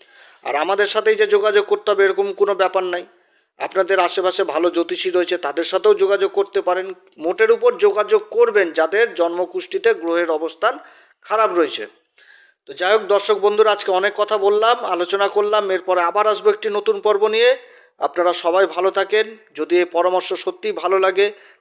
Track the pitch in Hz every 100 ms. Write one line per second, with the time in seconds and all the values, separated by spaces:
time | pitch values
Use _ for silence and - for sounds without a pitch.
0 | _ _ - _ - 143 165 196 202 220
1 | 214 214 214 202 214 202 202 202 - 196
2 | 196 190 202 190 202 190 185 190 185 175
3 | - _ _ _ _ - 139 190 185 190
4 | 175 - 180 180 180 147 175 170 170 180
5 | 190 180 175 180 143 160 165 190 202 202
6 | 190 202 196 196 196 196 180 180 190 180
7 | _ - 156 190 220 226 240 196 208 196
8 | 208 214 - 214 233 208 175 156 160 202
9 | 226 170 170 175 180 185 175 190 226 196
10 | 165 170 170 156 160 - 220 277 - -
11 | _ _ - 214 214 175 147 - 104 _
12 | _ _ - - _ _ - 135 180 220
13 | 190 202 202 202 202 208 214 208 - 185
14 | 202 202 208 214 196 208 220 240 208 175
15 | 175 196 202 208 208 214 196 185 185 180
16 | 170 208 214 202 208 208 214 208 208 208
17 | 214 202 214 220 247 262 - - _ -
18 | - - 175 170 170 180 185 165 190 190
19 | 196 214 220 226 _ - 151 175 175 170
20 | 175 185 - 185 190 180 214 196 180 190
21 | 190 185 202 202 - _